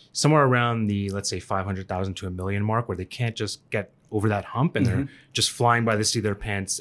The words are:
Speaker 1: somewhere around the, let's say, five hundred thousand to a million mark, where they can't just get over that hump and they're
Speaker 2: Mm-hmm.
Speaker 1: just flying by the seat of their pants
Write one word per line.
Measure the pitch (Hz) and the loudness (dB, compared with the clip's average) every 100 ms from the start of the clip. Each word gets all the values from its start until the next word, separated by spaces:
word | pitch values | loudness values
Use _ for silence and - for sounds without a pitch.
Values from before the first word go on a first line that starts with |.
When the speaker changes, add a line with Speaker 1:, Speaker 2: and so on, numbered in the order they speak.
| - | -12
Speaker 1:
somewhere | - 147 156 | 0 4 6
around | 135 123 120 113 104 | 6 4 2 2 0
the, | 101 101 | 0 -2
let's | 98 - | -4 -4
say, | 92 | -6
five | - 98 95 | -4 -2 -2
hundred | 92 92 | -4 -4
thousand | 92 98 | -4 -4
to | 90 95 | -4 -8
a | |
million | 90 95 101 | -6 -4 -2
mark, | 107 110 117 | 0 0 -2
where | 90 | -6
they | |
can't | 92 - 117 110 | -8 -4 -4 -2
just | 104 - _ | -6 -8 _
get | 110 95 _ _ | -4 -4 _ _
over | 110 107 | 0 2
that | 101 - | 0 -2
hump | 117 160 | 0 0
and | - 123 | 2 2
they're | 120 | 2
Speaker 2:
Mm-hmm. | 143 - _ | -2 -8 _
Speaker 1:
just | - - | -2 -2
flying | - 120 117 | 2 4 4
by | 117 107 | 4 2
the | |
seat | 107 117 | 0 0
of | |
their | 104 | -2
pants | 101 107 101 95 - | -2 -4 -4 -4 -6